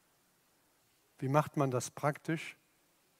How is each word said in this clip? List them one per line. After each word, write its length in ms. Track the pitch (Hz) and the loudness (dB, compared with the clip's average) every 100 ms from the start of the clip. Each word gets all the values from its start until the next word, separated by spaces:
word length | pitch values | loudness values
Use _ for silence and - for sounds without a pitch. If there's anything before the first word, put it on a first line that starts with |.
| _ _ _ _ _ _ _ _ _ _ _ - | _ _ _ _ _ _ _ _ _ _ _ -8
Wie 100 | 131 | 2
macht 260 | 147 147 - | 2 2 2
man 160 | 135 | 0
das 180 | 127 - | 0 -4
praktisch? 680 | - 143 147 - 160 - - _ _ _ _ _ | -4 -4 -2 -4 -4 -6 -16 _ _ _ _ _